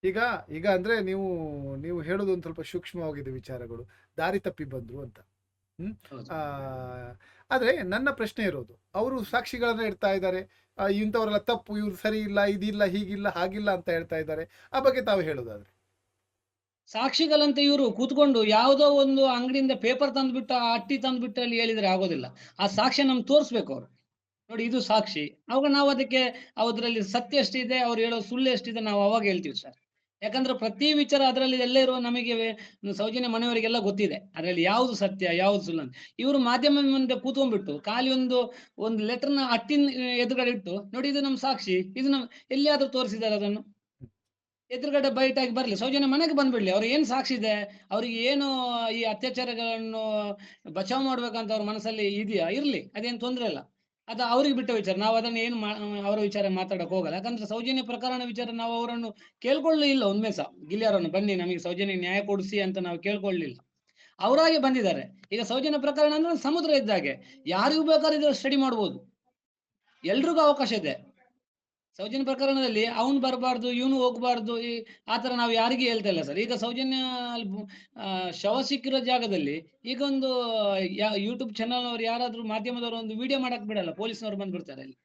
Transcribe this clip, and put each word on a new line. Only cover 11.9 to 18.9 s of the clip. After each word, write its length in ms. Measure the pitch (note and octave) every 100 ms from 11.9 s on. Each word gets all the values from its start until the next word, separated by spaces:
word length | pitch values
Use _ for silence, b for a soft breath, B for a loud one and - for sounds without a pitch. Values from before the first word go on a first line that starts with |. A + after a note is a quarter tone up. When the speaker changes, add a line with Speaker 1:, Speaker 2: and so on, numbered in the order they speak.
| F#3
Speaker 1:
ಸರಿ 240 | G#3+ G#3+
ಇಲ್ಲ, 240 | G#3+ G3+
ಇದಿಲ್ಲ, 400 | G3+ G3+ G#3 G#3
ಹೀಗಿಲ್ಲ, 440 | G3+ F#3+ G3 G3 G3+
ಹಾಗಿಲ್ಲ 420 | E3+ F#3 G3 G3+
ಅಂತ 180 | F#3 E3+
ಹೇಳ್ತಾ 280 | E3 E3 D#3+
ಇದ್ದಾರೆ. 520 | D#3 D#3 E3 _ -
ಆ 80 | C4+
ಬಗ್ಗೆ 220 | C4+ B3+
ತಾವು 180 | G#3+ G3+
ಹೇಳೋದಾದ್ರೆ? 540 | D#3+ D3 A#2 G#2 G2+ _ _ _ _ _ _ _ _ _ _ _ _
Speaker 2:
ಸಾಕ್ಷಿಗಳಂತೆ 760 | A3 C4 B3+ D#4+ D4+ D4 C4+
ಇವ್ರು 300 | C#4+ C#4+ C4
ಕೂತ್ಕೊಂಡು 520 | G#3+ B3 C#4 D4 A#3+
ಯಾವ್ದೋ 460 | G#3+ G#3+ B3+ C#4 D4